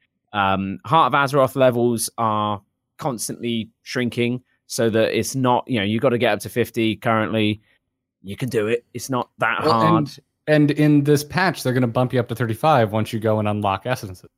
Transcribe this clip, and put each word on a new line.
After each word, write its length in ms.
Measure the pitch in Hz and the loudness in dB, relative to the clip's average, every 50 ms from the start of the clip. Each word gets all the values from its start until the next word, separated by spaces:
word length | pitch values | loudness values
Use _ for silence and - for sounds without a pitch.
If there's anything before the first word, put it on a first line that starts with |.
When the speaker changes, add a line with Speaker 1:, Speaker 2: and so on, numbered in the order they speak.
| _ _ _ _ _ _ - | _ _ _ _ _ _ -2
Speaker 1:
Um, 460 | 104 98 95 95 95 98 95 98 - - | 0 0 2 0 0 -2 -6 -8 -10 -4
Heart 280 | - 156 165 151 127 - | 0 2 2 2 4 2
of 60 | 143 | 2
Azeroth 380 | 139 131 131 147 131 131 - | 0 2 2 2 2 2 2
levels 520 | 139 131 127 120 120 120 120 120 110 - - - - | 2 2 2 4 2 2 0 0 -2 -4 -6 -4 -2
are 440 | 117 110 107 107 107 104 104 98 101 _ _ _ _ _ _ - | -2 0 0 0 -2 -2 -4 -6 -8 _ _ _ _ _ _ -8
constantly 720 | - 151 127 110 - - 127 - 107 120 117 113 110 - _ _ _ | -6 -6 -6 -6 -8 -10 -10 -8 -6 -4 -4 -4 -6 -8 _ _ _
shrinking 600 | - - 131 123 120 - 120 120 120 123 123 - _ _ _ _ _ | -8 -6 -4 -4 -2 -2 -2 -2 -2 -2 -6 -8 _ _ _ _ _
so 200 | - - 120 113 | -4 -2 0 2
that 280 | 104 113 110 - - 107 | 2 2 2 2 0 -2
it's 160 | 110 - - | -4 -4 -4
not, 300 | 135 127 127 123 117 - | -2 0 2 2 0 0
you 140 | - 131 113 | -2 -2 -2
know, 40 | 98 | 0
you've 180 | 101 107 113 123 | 0 0 0 0
gotta 160 | 135 120 117 | 0 0 2
get 140 | 120 113 104 | 2 0 0
up 60 | 104 | -2
to 80 | - 104 | -4 -6
fifty 460 | - 123 117 - - 120 113 110 110 | -4 -4 -4 -2 -2 -2 -2 -2 -2
currently, 640 | - - 123 113 110 110 87 104 110 107 104 107 107 _ _ _ _ _ _ _ _ _ _ _ _ - | -2 -2 0 0 0 0 0 0 0 0 0 -2 -4 _ _ _ _ _ _ _ _ _ _ _ _ -16
you 140 | 95 101 | -14 -10
can 120 | - 139 123 | -8 -6 -4
do 180 | 113 113 104 107 | -2 -2 -2 -2
it. 160 | 117 117 - _ - | -2 -4 -6 _ -14
It's 160 | 117 - - | -14 -8 -6
not 200 | 131 123 - - _ - | -6 -6 -6 -6 _ -4
that 240 | 117 113 117 87 - | -4 -2 -2 -2 0
Speaker 2:
Well, 100 | 156 117 | 0 2
Speaker 1:
hard. 240 | 113 113 107 - 160 | 2 4 2 2 2
Speaker 2:
and, 200 | 147 139 - - _ _ _ _ _ | 0 -2 -8 -14 _ _ _ _ _
and 240 | - 151 151 151 143 147 | 2 4 4 4 4 4
in 320 | 147 151 151 151 147 139 | 4 4 4 4 4 4
this 180 | 143 147 139 143 | 4 2 2 0
patch, 380 | - - 175 185 185 - - - | -2 -2 -2 0 0 -2 -2 -4
they're 100 | 131 123 | -2 0
gonna 140 | 131 127 | 0 0
bump 260 | 117 113 127 127 120 - | 0 0 0 0 0 0
you 80 | 123 | -2
up 80 | 117 - | -2 -2
to 60 | 120 | -4
thirty-five 580 | - 123 110 110 - - 156 156 135 113 101 104 | -4 -4 -4 -2 0 2 2 4 4 2 2 0
once 200 | 110 107 - - | -2 -4 -2 -4
you 80 | 110 | -2
go 180 | 104 110 107 107 | 0 0 0 0
and 100 | 104 104 | 0 -2
unlock 380 | 104 104 104 101 95 95 - | -2 -2 -2 -2 -2 -2 -2
essences. 420 | 120 127 - - 95 92 - - 85 _ | -6 -6 -6 -6 -10 -14 -16 -20 -20 _